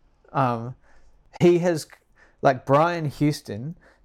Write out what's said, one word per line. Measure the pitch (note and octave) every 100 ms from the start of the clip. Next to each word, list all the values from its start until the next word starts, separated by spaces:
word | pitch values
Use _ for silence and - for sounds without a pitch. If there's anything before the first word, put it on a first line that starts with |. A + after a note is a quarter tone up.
| _ _ _
Um, | D3+ B2+ A#2 A#2 B2+ _ - - _ _ -
he | F3 F3
has, | F3+ D#3+ - - _ _ _ _
like, | C#3 C3+ -
Brian | C#3+ E3 E3+ D3+
Houston | - D3 D3 - G#2 C#3+ - _ _